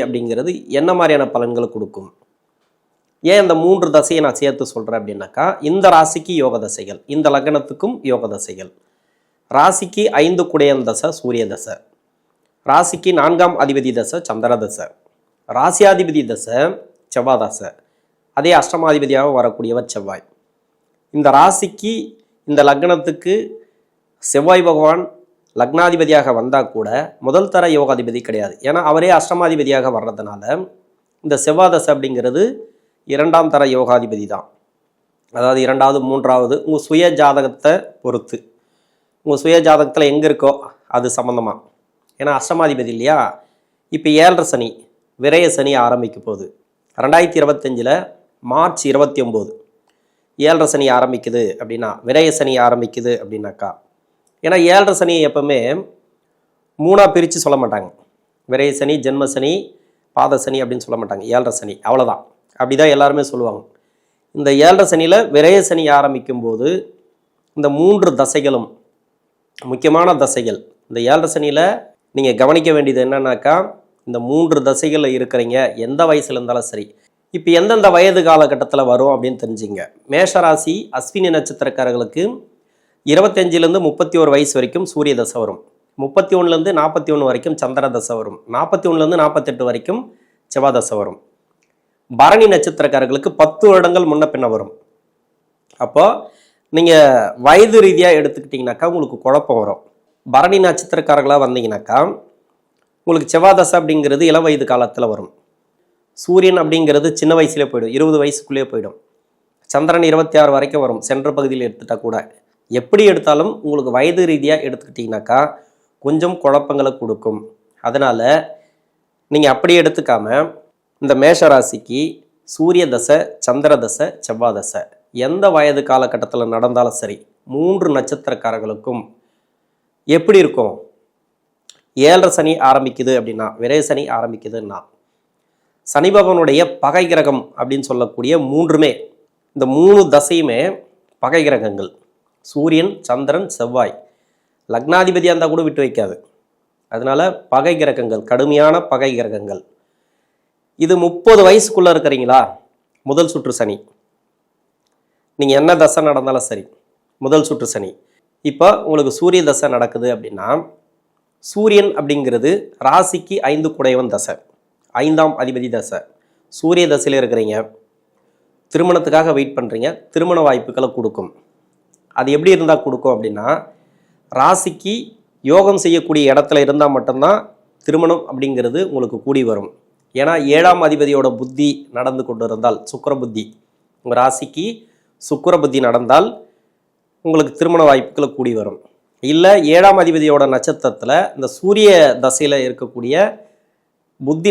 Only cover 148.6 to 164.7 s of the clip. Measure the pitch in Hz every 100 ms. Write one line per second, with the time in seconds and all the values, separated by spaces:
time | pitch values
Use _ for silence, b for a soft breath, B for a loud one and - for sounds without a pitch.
148.6 | 151 185 - 127 135 120 113 104 101 98
149.6 | - _ _ _ _ _ _ _ _ _
150.6 | _ - 165 180 175 175 226 214 185 214
151.6 | 220 - 180 160 151 135 123 131 - -
152.6 | _ _ _ _ 135 143 160 156 127 120
153.6 | 110 101 - _ _ _ _ _ _ _
154.6 | _ _ _ _ _ _ _ - 139 135
155.6 | 156 170 156 - 156 139 131 127 - 107
156.6 | - _ _ _ _ _ 135 156 151 -
157.6 | 117 107 98 - _ _ _ _ 151 139
158.6 | 175 208 151 151 135 - 175 180 147 139
159.6 | 143 123 117 - 123 110 110 98 104 151
160.6 | 160 _ _ _ _ _ _ _ - 208
161.6 | 220 208 202 - 143 143 131 120 139 202
162.6 | - - 135 165 185 175 - 196 135 151
163.6 | 156 156 131 127 123 - - - _ _
164.6 | _